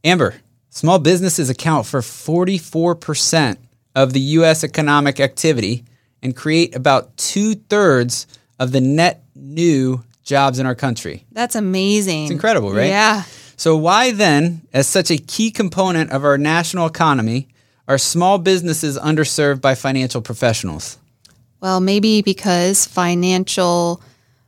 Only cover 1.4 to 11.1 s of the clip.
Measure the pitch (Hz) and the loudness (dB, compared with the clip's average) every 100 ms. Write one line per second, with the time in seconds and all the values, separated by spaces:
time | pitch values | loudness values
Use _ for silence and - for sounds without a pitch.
1.4 | 131 127 165 156 117 139 117 - - 165 | -2 -2 -2 -2 -2 -6 -6 -10 -4 -2
2.4 | 180 190 160 160 170 170 - 151 - 165 | 0 -2 -6 -4 -2 -2 -6 -4 0 0
3.4 | 139 92 _ _ _ - 135 135 135 156 | 0 -2 _ _ _ 0 2 2 0 4
4.4 | 165 160 151 - 147 147 143 131 139 - | 4 2 -2 -2 2 2 2 0 -2 0
5.4 | 160 135 101 120 - _ _ _ 127 123 | 0 0 0 -4 -8 _ _ _ -10 -8
6.4 | 151 160 170 131 135 135 - - - - | -2 0 0 0 2 2 0 -10 -6 -2
7.4 | 214 214 _ 208 196 131 123 - - - | -2 -2 _ 2 4 4 2 -4 -10 -20
8.4 | _ _ 127 131 127 147 175 - _ - | _ _ -2 0 2 2 0 0 _ -20
9.4 | 135 151 170 143 131 127 117 _ - 139 | -14 -2 2 2 0 -2 -8 _ -4 0
10.4 | 139 127 131 120 139 113 - | 0 0 -4 -2 -4 -4 -8